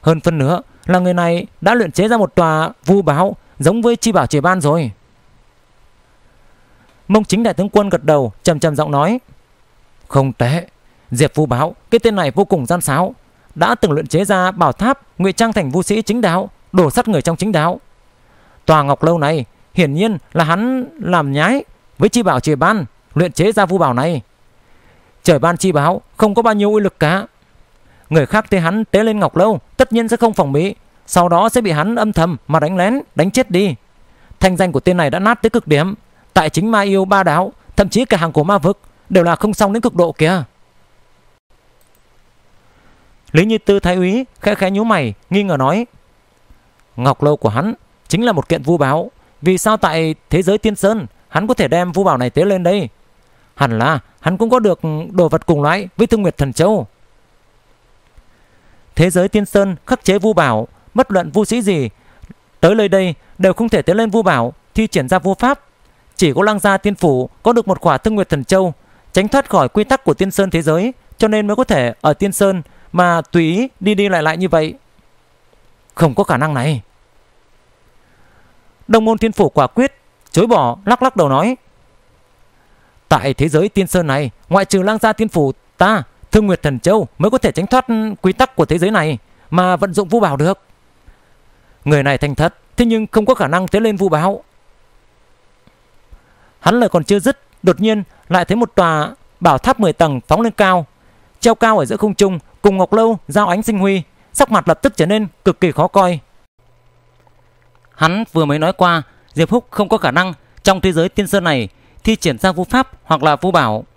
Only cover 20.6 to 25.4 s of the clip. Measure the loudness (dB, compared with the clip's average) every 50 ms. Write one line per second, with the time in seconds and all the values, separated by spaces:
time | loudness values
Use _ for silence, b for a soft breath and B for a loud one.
20.6 | 0 -2 -2 -4 -6 -8 -12 -12 -6 -2 0 0 0 0 -2 0 0 0 0 -2
21.6 | -4 _ -20 _ _ _ _ _ 0 0 2 2 0 0 0 0 0 -2 0 2
22.6 | 2 0 0 0 -4 -8 _ _ _ _ -2 -2 -2 -2 0 0 0 2 2 2
23.6 | 0 0 0 0 0 0 0 -2 -2 -2 -4 -6 -8 _ _ _ _ _ _ _
24.6 | b b b b b b b b b b b b _ 2 2 2